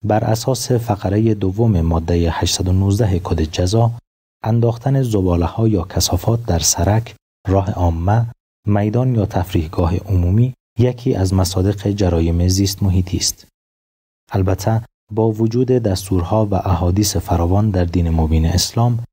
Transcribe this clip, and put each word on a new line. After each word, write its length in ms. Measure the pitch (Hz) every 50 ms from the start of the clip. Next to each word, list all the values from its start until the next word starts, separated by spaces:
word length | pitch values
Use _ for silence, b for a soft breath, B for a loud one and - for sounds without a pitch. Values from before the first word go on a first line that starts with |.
| -
بر 180 | 104 107 107 113
اساس 480 | 117 113 113 - - 135 117 - -
فقرهٔ 640 | 127 117 117 113 104 98 - - 95 107 110 113 107
دوم 480 | 104 98 95 95 101 117 117 104 90
مادهٔ 480 | 82 82 82 82 82 82 87 87 85 82
هشتصد 360 | 80 - - 90 - - 85 90
و 60 | 92
نوزده 480 | 95 98 98 98 104 120 101 90 85 80
کد 180 | - - 80
جزا، 500 | 80 76 - - 90 90 101 113 117 117 117 120 _ _ _ _ _ _ _ _ -
انداختن 580 | 117 113 117 117 117 113 117 - 135 135 135
زباله‌ها 680 | 135 120 107 101 92 92 87 85 85 87 - - 113 110
یا 140 | 107 95
کثافات 640 | 87 90 - 92 90 - - 95 - - 113 117 117
در 140 | - 90 85
سرک، 560 | 78 - - - 87 92 104 113 113 - - - _ _ _ _ _ -
راه 240 | 95 95 90 95
عامه، 540 | - - 90 87 82 82 85 92 104 117 117 117 - _ _ _ _ _ _ -
میدان 480 | 101 101 104 107 107 120 127 131 127
یا 100 | 113 95
تفریحگاه 720 | - - 95 87 - - 87 78 78 - - 90 82 87 85
عمومی 560 | - - 101 92 87 87 92 110 123 127 127 _ _ _ _ -
یکی 360 | 117 123 120 120 - 131 127
از 180 | - 95 95 92
مصادق 540 | 95 95 92 - 92 92 98 101 - - 101
جرایم 600 | 101 101 101 90 85 82 85 82 85 87 90 90
زیست 360 | 92 95 101 95 - - 101
محیطی 340 | 101 90 90 87 - - -
است. 300 | - - - - - _ _ _ _ _ _ _ _ _ _ _ _ _ _ _ _ _
البته 500 | - 101 95 92 95 - - 110 113 117 113 - _ _ _ _
با 180 | 107 110 110 113
وجود 360 | 110 107 113 113 110 123 127 123
دستورها 760 | 127 127 117 104 95 - - - 98 92 87 87 104 110 110
و 100 | 101 101
احادیث 640 | 92 - 104 95 82 90 87 87 101 107 101 - 98
فراوان 520 | - - - 85 85 85 92 101 107 110
در 140 | 95 92 87
دین 260 | 85 85 90 85 85
مبین 360 | 80 80 80 78 80 80 80
اسلام 540 | 80 87 90 - - - 110 117 123 120 117 117 -